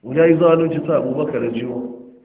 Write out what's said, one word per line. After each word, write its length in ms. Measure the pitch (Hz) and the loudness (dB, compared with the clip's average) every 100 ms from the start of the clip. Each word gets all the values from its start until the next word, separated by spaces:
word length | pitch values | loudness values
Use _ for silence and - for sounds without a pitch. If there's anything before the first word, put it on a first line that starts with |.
| 113 | -4
Ya 120 | 139 165 | 2 4
yi 100 | 165 | 6
zalunci 420 | 170 165 165 156 147 | 4 4 0 -4 -2
ta 100 | 147 | -2
Abubakar 520 | 131 135 151 123 117 | -2 -4 -4 -4 -4
jiwo. 380 | 113 123 127 127 - - - | -6 -8 -8 -10 -14 -20 -20